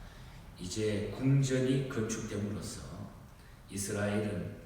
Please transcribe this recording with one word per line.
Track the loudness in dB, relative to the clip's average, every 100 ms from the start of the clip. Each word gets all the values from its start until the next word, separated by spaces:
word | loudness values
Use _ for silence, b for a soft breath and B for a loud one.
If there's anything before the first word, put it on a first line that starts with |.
| B B B B B -10
이제 | -4 0 2 2 0 2
궁전이 | 6 6 6 4 6 4 2
건축됨으로써 | 0 0 -2 -2 -2 -2 -2 -6 -8 -8 -10 -10 -12 -16 B B B -8
이스라엘은 | -6 -2 2 2 2 2 0 -2 -6